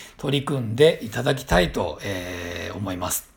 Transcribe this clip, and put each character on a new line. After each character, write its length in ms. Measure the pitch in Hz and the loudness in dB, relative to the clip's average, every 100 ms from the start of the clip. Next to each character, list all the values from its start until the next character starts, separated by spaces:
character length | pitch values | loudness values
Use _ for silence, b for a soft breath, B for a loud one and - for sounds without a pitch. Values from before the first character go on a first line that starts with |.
| B - | B -6
取 220 | 147 139 | 0 0
り 40 | 139 | 0
組 140 | 135 | -2
ん 160 | 113 113 | 0 6
で 240 | 156 170 | 6 6
い 60 | 113 | -2
た 140 | 113 | -2
だ 120 | 135 135 | 0 -2
き 80 | |
た 160 | - 170 | 2 2
い 120 | 175 | 4
と、 280 | 127 87 76 | 0 -4 -4
え 680 | 104 92 90 87 87 87 90 | -6 -6 -6 -8 -8 -8 -8
ー、 60 | 101 | -6
思 140 | 98 | -6
い 40 | 87 | -4
ま 140 | 90 | -4
す。 220 | - - | -4 -6